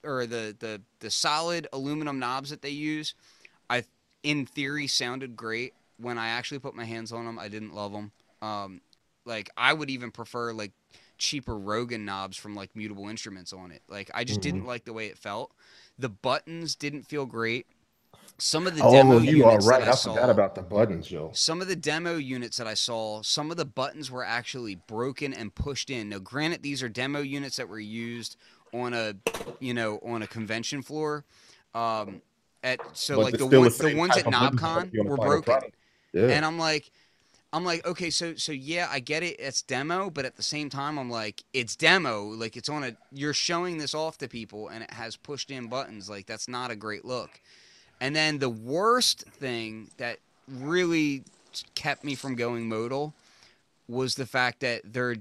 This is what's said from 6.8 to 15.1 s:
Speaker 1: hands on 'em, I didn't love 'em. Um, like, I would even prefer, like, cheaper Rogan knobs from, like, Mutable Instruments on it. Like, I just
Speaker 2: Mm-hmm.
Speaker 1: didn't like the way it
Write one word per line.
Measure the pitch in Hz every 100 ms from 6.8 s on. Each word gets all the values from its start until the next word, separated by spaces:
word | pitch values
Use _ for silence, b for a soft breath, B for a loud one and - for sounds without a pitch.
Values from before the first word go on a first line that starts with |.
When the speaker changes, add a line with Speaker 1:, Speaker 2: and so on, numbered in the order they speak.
Speaker 1:
hands | 113 117 110
on | 117 117
'em, | 113
I | 101
didn't | 107 107
love | 87 101
'em. | 104 104 _ _ _
Um, | 107 104 98 92 _ _ _ _
like, | - 110 98 -
I | 123
would | 156 143
even | 131 120
prefer, | - 113 123 117
like, | 113 104 _ _ b b b
cheaper | - 147 127 110
Rogan | 98 107 120 117
knobs | 104 98 98 95
from, | 107
like, | 101 98 113
Mutable | 107 101 101
Instruments | 110 113 95 87
on | 92 90
it. | 78 _
Like, | 101 98
I | -
just | 123 104
Speaker 2:
Mm-hmm. |
Speaker 1:
didn't | - 95 120
like | 120
the | 117
way | 110
it | 107